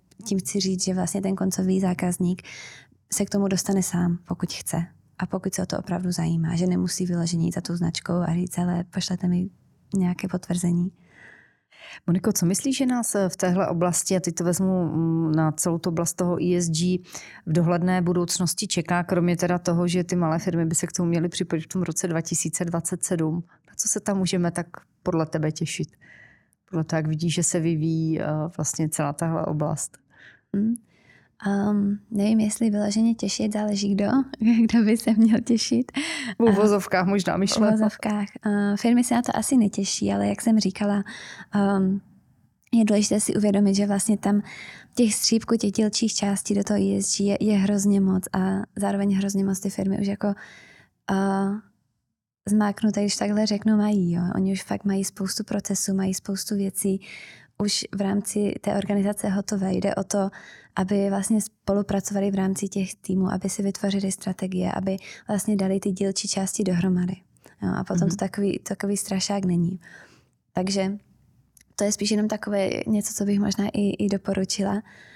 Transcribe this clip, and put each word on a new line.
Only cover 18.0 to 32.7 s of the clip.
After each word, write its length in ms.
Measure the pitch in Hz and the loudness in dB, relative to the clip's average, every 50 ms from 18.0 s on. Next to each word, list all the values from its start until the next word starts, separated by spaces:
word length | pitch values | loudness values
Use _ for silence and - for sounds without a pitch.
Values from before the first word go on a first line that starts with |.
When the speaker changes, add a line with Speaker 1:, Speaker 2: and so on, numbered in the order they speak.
Speaker 2:
budoucnosti 640 | 175 175 180 175 175 170 - - 185 160 - - 214 | 2 2 2 0 0 0 -2 -2 -2 -2 -2 -4 -6
čeká, 360 | - - 175 160 - 175 175 | -4 -4 -4 -2 0 0 0
kromě 340 | 175 - 185 175 170 175 175 | 0 0 0 2 2 2 2
teda 220 | 165 180 175 180 175 | 0 0 0 0 0
toho, 300 | 175 180 170 170 175 175 | 0 0 0 2 2 2
že 160 | 170 180 175 | 0 0 -2
ty 120 | 175 180 | 0 0
malé 220 | 180 170 156 160 170 | 0 0 0 0 0
firmy 280 | - 185 170 170 165 | -2 -2 0 0 0
by 80 | 160 165 | 0 0
se 120 | - - | -2 -4
k 60 | 165 | -4
tomu 160 | - - 180 170 | -2 -2 0 0
měly 200 | 170 170 165 175 | 0 0 0 -2
připojit 340 | - - 185 - 170 160 | -2 -4 -4 -2 -2 -4
v 40 | 160 - | -4 -4
tom 140 | - 185 | -4 -4
roce 260 | 175 - 156 - - 175 | -4 -2 -4 -4 -4 -2
dva 120 | 160 165 | -2 -2
tisíce 440 | 160 - 170 - - 160 - - 180 | -4 -2 -4 -4 -2 -2 -4 -4 -4
dvacet 400 | 170 170 170 165 - 185 180 - | -2 -2 -4 -4 -4 -4 -4 -4
sedm? 300 | - 185 165 160 156 160 170 165 - _ _ _ - | -2 -2 0 0 0 -2 -4 -6 -10 _ _ _ -10
Na 60 | - | -8
co 120 | - - - | -4 -2 -2
se 120 | - 208 | -2 -2
tam 180 | - - 196 196 | -2 -2 0 0
můžeme 320 | 185 165 - 180 175 170 | 0 0 0 0 0 0
tak 160 | 175 180 165 - - - - _ _ _ | 0 -2 -6 -8 -10 -20 -20 _ _ _
podle 240 | - 180 175 160 156 | -4 -2 0 0 0
tebe 260 | 156 - 160 151 156 | 0 0 0 0 0
těšit? 360 | 156 - 165 - - - 156 - _ _ - - - - - - - _ _ _ _ _ _ _ | -2 -2 -4 -4 -4 -6 -6 -8 _ _ -20 -20 -20 -20 -20 -20 -20 _ _ _ _ _ _ _
Podle 140 | - 165 156 | -4 -4 -2
toho, 140 | - 165 160 | -2 -2 -2
jak 80 | 156 | 0
vidíš, 280 | 156 156 151 170 175 156 | -2 -2 -2 -2 -2 0
že 80 | 175 | 0
se 180 | 165 - - 175 | 0 0 0 0
vyvíjí, 600 | 160 170 170 156 156 165 160 160 160 160 160 - | 0 0 0 0 0 0 0 0 0 0 -2 -2
eh, 40 | - 151 151 156 151 175 - | -2 -2 -2 -2 -4 -4 -4
vlastně 320 | - 156 - - - 160 151 | -4 -4 -4 -2 -2 -2 -2
celá 240 | - - 151 143 | -2 -2 -2 -2
tahle 340 | 147 - 165 165 165 - - | -2 -2 -2 -2 -2 -2 -2
oblast. 520 | 165 156 147 151 151 156 - - - - - _ _ _ - - - - _ _ _ - | -2 -2 -2 -2 -2 -2 -4 -6 -10 -12 -18 _ _ _ -20 -20 -20 -20 _ _ _ -4
Speaker 1:
Hmm. 200 | 202 214 226 233 233 - _ _ _ _ _ - _ _ _ _ - - | -2 0 0 -2 -4 -6 _ _ _ _ _ -20 _ _ _ _ -6 -4
Ehm, 520 | 196 202 202 202 208 208 202 202 202 202 202 - - | -2 0 0 2 2 2 2 2 0 0 -2 -6 -6
nevím, 300 | 220 208 202 214 226 220 | -2 0 2 4 4 4
jestli 300 | 214 214 214 - 233 220 | 2 2 0 0 0 2